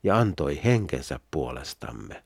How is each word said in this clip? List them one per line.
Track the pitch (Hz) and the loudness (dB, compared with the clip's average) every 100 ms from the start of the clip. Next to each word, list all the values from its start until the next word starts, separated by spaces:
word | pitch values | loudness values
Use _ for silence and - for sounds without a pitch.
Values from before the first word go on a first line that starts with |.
ja | 98 107 | 6 4
antoi | 110 - 71 73 | 4 2 -2 2
henkensä | 117 120 101 67 67 65 _ | 4 4 2 -4 -4 -8 _
puolestamme. | 80 64 64 65 - - 58 - - | -4 -4 -6 -12 -12 -12 -12 -12 -16